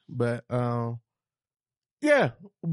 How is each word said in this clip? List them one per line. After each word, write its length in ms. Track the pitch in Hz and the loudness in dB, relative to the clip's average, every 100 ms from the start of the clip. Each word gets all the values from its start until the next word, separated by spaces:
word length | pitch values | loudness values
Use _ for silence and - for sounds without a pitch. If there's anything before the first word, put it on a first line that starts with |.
| - | -12
But, 380 | 123 120 117 - | -2 -2 -2 -4
um, 480 | 123 120 120 117 117 _ _ _ _ _ _ _ _ _ - | -2 -2 -2 -4 -8 _ _ _ _ _ _ _ _ _ -4
yeah, 300 | 294 262 147 - 196 - 170 | 2 4 4 -2 -20 -8 -4